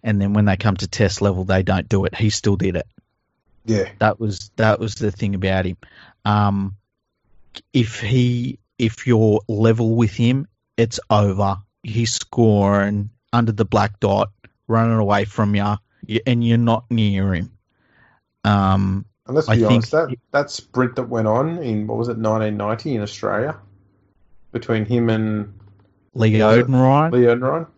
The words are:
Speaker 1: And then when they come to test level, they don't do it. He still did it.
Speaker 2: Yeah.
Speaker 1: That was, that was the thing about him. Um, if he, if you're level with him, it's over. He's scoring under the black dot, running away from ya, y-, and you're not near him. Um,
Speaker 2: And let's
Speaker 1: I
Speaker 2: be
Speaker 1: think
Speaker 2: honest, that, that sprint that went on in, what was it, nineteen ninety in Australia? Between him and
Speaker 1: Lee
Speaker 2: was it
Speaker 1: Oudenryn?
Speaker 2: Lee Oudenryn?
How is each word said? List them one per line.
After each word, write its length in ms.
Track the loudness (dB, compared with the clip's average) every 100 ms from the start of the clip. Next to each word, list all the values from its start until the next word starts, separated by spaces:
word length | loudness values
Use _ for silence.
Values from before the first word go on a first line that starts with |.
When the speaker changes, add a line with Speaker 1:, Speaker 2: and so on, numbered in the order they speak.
Speaker 1:
And 180 | 0 0
then 100 | 2
when 140 | 2 2
they 100 | 2
come 220 | 0 -2
to 100 | -6
test 340 | 0 0 2
level, 220 | 0 0
they 200 | 0 0
don't 260 | 0 -2 0
do 160 | -2 -2
it. 100 | -2
He 140 | -2
still 260 | 0 -2 0
did 220 | -2 -4
it. 100 | -8 _ _ _ _ _ _ _ -4
Speaker 2:
Yeah. 240 | -2 -4 0
Speaker 1:
That 220 | -2 0
was, 300 | -6 -6 -12 0
that 240 | 0 2
was 160 | -4 -4
the 160 | -6
thing 240 | -4 -4 -2
about 300 | -2 -2 -2
him. 100 | -8 -18 -20 -20 _
Um, 540 | 0 2 2 0 -4 -8 _ _ _ _ _ _ -20 -20 _
if 260 | -2 -2 -4
he, 600 | -2 0 0 -2 -6 -10 _ -4
if 280 | -4 -2 0
you're 360 | 2 4 2 -2
level 460 | 0 2 2 0 2
with 180 | 0
him, 340 | 2 0 0 -4 _ _ -2
it's 240 | -2 -2 0
over. 480 | 2 2 0 -2 -4 -12 _
He's 300 | -8 -4 -4
scoring 960 | -6 -6 2 4 4 2 2 0 -4 -6 _ _
under 180 | 0 0
the 140 | -2 0
black 340 | 0 0 -2
dot, 320 | -2 0 -2 _ -20 _ -2
running 320 | 0 2 2
away 280 | 2 0 -2
from 300 | -2 0 0
ya, 200 | -2 -4 _ _ -6
y-, 140 | -4 -2
and 160 | 0
you're 160 | 2 2
not 320 | 2 0 -2
near 440 | -2 0 0 0
him. 180 | -2 -6 _ _ _ _ _ _ _ _ _ 0
Um, 600 | 2 2 2 0 -4 -8 _ -4
Speaker 2:
And 80 | -2
let's 140 | 2
Speaker 1:
I 60 | 2
Speaker 2:
be 60 |
Speaker 1:
think 100 | 4
Speaker 2:
honest, 200 | 2 2
that, 240 | -2 -2 -8 _
that 200 | -4 -4
sprint 440 | -10 _ -4 -4 -4
that 80 | -6
went 180 | -2 0
on 340 | 0 -2 -6
in, 240 | -6 -6 -4
what 100 | -6
was 100 | -6
it, 100 | -4
nineteen 400 | -2 -2 -2 -4
ninety 380 | -6 -6 -6 -6
in 60 |
Australia? 560 | -6 -6 -4 -4 -4 -8 -18 _ _ _ _ _ _ -20 -12
Between 340 | -10 -4 -2 0
him 240 | 0 0
and 440 | 0 -2 -4 -6 -14 -20 _ _ _ _ 0
Speaker 1:
Lee 260 | 2 4
Speaker 2:
was 160 | 6 4
it 80 | 4
Speaker 1:
Oudenryn? 440 | 4 4 4 2
Speaker 2:
Lee 140 | 4 4
Oudenryn? 420 | 2 0 -4 -6